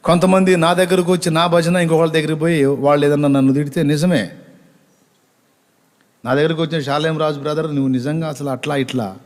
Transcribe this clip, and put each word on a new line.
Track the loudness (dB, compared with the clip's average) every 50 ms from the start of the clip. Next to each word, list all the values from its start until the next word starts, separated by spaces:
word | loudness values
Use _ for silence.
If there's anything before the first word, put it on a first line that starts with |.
| _
కొంతమంది | 2 2 2 4 4 4 4 4 4 2
నా | 2 2 2 2
దగ్గరకు | 2 2 2 2 0 2 0
వచ్చి | 0 0 0 -2
నా | 0 0 0
భజన, | 2 2 2 2 2 0
ఇంకొకళ్ళ | 0 0 2 2 2 2 2
దగ్గరికి | 0 -2 -2 -2 -2 -2
పోయి | 0 0 2 2 2
వాళ్ళు | 0 0 0 2 2 2 4 2
ఏదన్నా | 2 2 2 2 2
నన్ను | 2 4 4 2 2
తిడితే, | 2 -2 -2 -2 -2 0
నిజమే, | 0 0 0 0 0 0 0 -2 -4 -10 -18 -20 -20 -20 _ _ _ _ _ _ _ _ _ _ _ _ _ _ _ _ _ _ _ _ _ _ _ _ _ _ _ _ _ _ _ _ _ -6
నా | -2 0
దగ్గరకు | 0 0 0 0 -2
వచ్చిన | -4 -4 -4 -6
షాలేం | -4 -2 -4 -2 -2 -2 -2
రాజు | -2 -2 -2 -4 -4
బ్రదర్, | -6 -4 -4 -4 -4
"నువ్వు | -4 -2 -2 -2
నిజంగా | 0 -2 -2 -2 -4 -4 -4 -4
అసలు | -6 -8 -8 -8 -8
అట్లా | -8 -6 -6 -4 -4
ఇట్లా." | -4 -4 -4 -4 -6 -6 -6 -10 -14 -20